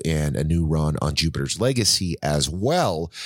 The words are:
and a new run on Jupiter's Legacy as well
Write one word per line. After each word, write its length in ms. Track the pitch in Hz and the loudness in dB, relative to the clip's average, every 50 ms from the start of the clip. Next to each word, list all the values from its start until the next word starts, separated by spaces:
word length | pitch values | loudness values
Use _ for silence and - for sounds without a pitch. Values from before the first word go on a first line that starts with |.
| - | -2
and 300 | 80 80 76 73 73 - | 0 0 0 0 0 0
a 80 | - 73 | 0 0
new 220 | 78 85 85 82 | 2 2 2 2
run 300 | 78 80 78 76 76 73 - | 2 2 2 2 0 0 0
on 120 | - 73 71 | -2 -2 0
Jupiter's 460 | - 78 80 - 69 69 67 - - | 0 -2 -2 -2 -2 -4 -4 -2 0
Legacy 560 | 113 131 139 120 104 - - - 95 87 76 - | 0 0 2 2 2 2 2 2 0 -2 -4 -2
as 260 | - 73 76 76 69 76 | -2 0 0 0 0 -2
well 640 | 82 92 104 131 170 180 156 107 85 78 85 82 - - - | -2 -2 0 0 2 2 2 2 0 -2 -4 -6 -8 -12 -14